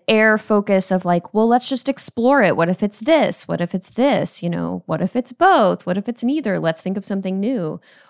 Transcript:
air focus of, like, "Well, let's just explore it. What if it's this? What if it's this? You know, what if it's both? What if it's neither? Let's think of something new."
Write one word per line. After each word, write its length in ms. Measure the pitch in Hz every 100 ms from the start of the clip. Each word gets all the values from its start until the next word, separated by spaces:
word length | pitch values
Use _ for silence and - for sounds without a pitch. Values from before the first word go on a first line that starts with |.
| -
air 300 | 220 220 214
focus 540 | - 208 202 196 190
of, 140 | 185 180
like, 280 | 175 -
"Well, 140 | 214 226
let's 220 | 240 -
just 180 | 262 -
explore 520 | 269 - - 240 285
it. 140 | 196 131
What 120 | 170
if 120 | 180
it's 180 | 208 -
this? 480 | 226 320 214 - -
What 140 | 165
if 140 | 170 185
it's 160 | -
this? 500 | - 277 214 175 -
You 80 | 170
know, 340 | 170 170 180 -
what 140 | 165
if 140 | 185 247
it's 160 | 247
both? 540 | - 370 339 196 175 -
What 120 | 185
if 100 | 202
it's 140 | 240
neither? 360 | 240 311 226 175
Let's 220 | 160 160
think 160 | 185 196
of 80 | -
something 340 | 196 190 190
new." 400 | 208 254 160 165 - _ _